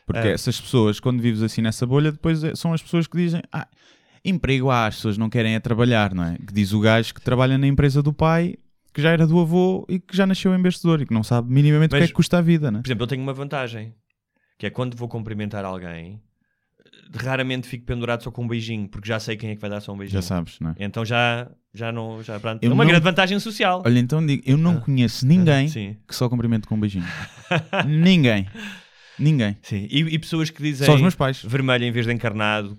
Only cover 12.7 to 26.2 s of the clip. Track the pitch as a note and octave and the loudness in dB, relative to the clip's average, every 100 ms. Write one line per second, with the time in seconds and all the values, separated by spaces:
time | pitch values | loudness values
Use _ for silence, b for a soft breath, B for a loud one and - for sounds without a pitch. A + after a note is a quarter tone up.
12.7 | G#2+ B2+ G#2+ B2 C3 C3+ C3+ C#3+ D3 B2 | -2 -4 -4 -4 -4 -6 -8 -8 -8 -8
13.7 | A2+ A2+ - _ _ _ _ _ _ G#2 | -10 -14 -18 _ _ _ _ _ _ -8
14.7 | - B2+ A#2+ A#2+ A#2 A2 G#2 G#2 G#2 F#2+ | -6 -6 -6 -8 -8 -8 -8 -6 -6 -8
15.7 | F#2 F2+ E2 E2+ G#2+ _ _ _ _ _ | -8 -10 -14 -14 -18 _ _ _ _ _
16.7 | _ _ _ - A2+ B2 C3 C3 B2+ A#2+ | _ _ _ -16 -10 -4 -4 -2 -4 -8
17.7 | B2 B2 B2 A#2 A#2 B2 A#2+ A#2 A#2 A2 | -10 -8 -6 -4 -4 -6 -8 -6 -4 -6
18.7 | A2 G2+ G#2+ G#2 A2 A#2 G#2+ A2 G#2 G#2 | -6 -8 -10 -6 -6 -6 -8 -8 -8 -8
19.7 | G#2 G#2 G2 G2 F#2+ F2+ F2+ E2 - D#2+ | -10 -10 -12 -6 -4 -2 -4 -6 -8 -8
20.7 | E2+ G2+ A#2 A2 A#2+ A#2+ A#2 B2 _ _ | -6 -8 -6 -2 0 0 -2 -8 _ _
21.7 | G2+ A2+ A#2 A2+ A2 A2+ G#2 A2+ A2 A#2 | -12 -8 -8 -8 -12 -12 -8 -8 -2 2
22.7 | B2+ D#3+ E3+ F3 F3+ F#3 G3+ A3+ G#3+ G3+ | 4 6 6 4 2 2 0 -4 -2 0
23.7 | F3+ A#2+ B2 B2 D#3 D#3 C#3 C3 C#3+ E3+ | 0 2 2 2 0 0 0 2 2 4
24.7 | D#3 C#3+ C3 A#2 - C3 F3+ E3 C#3 D3+ | 2 0 2 0 2 4 6 6 4 2
25.7 | A#2 G2 G#2+ - - | -4 -8 -12 -10 -4